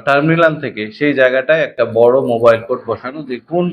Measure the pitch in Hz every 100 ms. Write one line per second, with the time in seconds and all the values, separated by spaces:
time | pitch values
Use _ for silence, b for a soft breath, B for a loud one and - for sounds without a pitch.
0 | 143 139 156 165 165 156 135 107 107 107
1 | 147 135 127 131 127 160 143 - 113 113
2 | 117 131 127 117 117 113 - 123 113 107
3 | 123 151 135 123 - 170 180